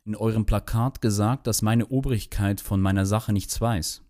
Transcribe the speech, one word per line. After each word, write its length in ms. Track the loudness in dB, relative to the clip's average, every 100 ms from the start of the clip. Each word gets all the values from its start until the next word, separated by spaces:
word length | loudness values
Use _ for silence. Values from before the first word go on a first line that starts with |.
in 120 | -10 -2
eurem 280 | 0 0
Plakat 560 | 2 0 0 0 0 0
gesagt, 460 | 0 2 2 0 -2
dass 160 | 0
meine 240 | 2 2 2
Obrigkeit 720 | 0 0 -2 -4 -2 0 -2
von 200 | -2 0
meiner 260 | 2 2 2
Sache 260 | 0 0
nichts 280 | -2 -2 -2
weiß. 400 | -2 -2 -4 -8